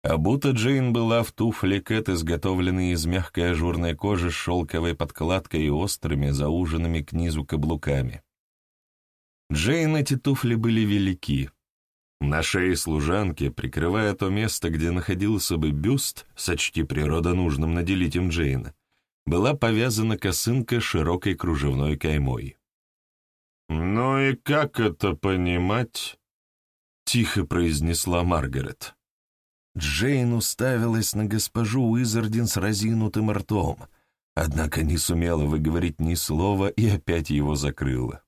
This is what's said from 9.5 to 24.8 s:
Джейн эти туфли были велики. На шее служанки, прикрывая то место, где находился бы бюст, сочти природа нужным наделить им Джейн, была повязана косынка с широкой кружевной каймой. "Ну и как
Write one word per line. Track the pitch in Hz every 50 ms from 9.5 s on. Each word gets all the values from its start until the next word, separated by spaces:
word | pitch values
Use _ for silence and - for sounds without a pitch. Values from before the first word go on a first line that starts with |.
Джейн | 76 76 80 110 147 170 160 156 156
эти | 156 - - 139
туфли | 127 - 143 135 - - 120 117
были | 113 113 117 113 113
велики. | 110 104 101 101 98 95 90 - - - 71 67 65 - _ _ _ _ _ _ _ _ _ _ _ _ _ _
На | 73 71 76 80
шее | - - - 95 90 92 87
служанки, | 78 - 82 78 76 71 78 90 104 104 92 76 - - 69
прикрывая | - - - 65 - 76 78 85 95 110 107 104 98
то | - 101 95
место, | 95 104 110 110 - - - 87
где | 80 78 80 87
находился | 87 90 85 - 95 90 101 104 110 98 - - 90 80
бы | 78 78
бюст, | 73 73 78 107 135 135 - - - - - - _
сочти | - - - 87 - - - - 82
природа | 80 - 67 76 76 73 78 85 80 87 90
нужным | 92 90 85 71 69 78 80 82
наделить | 87 82 87 98 92 90 78 -
им | 90 92 87
Джейн, | 80 85 80 67 67 64 58 60 - _ _ _ _ _ _ _ _ _ _
была | 71 78 87 101 131
повязана | 147 139 - 113 110 107 117 127 107 107 110 113 107
косынка | - - 98 82 - - 113 120 131 113 - 123 117
с |
широкой | 110 - - 87 78 82 87 82 - 101 90
кружевной | - - 87 80 69 69 71 65 65 71 76 76 71
каймой. | - 78 76 76 69 65 62 58 62 67 - _ _ _ _ _ _ _ _ _ _ _ _ _ _ _ _ _ _ _ _ _ _ -
"Ну | 80 78 82 90 104 113 123 131 135 135
и | 139 135 131
как | - _ - 147 156 151 - - -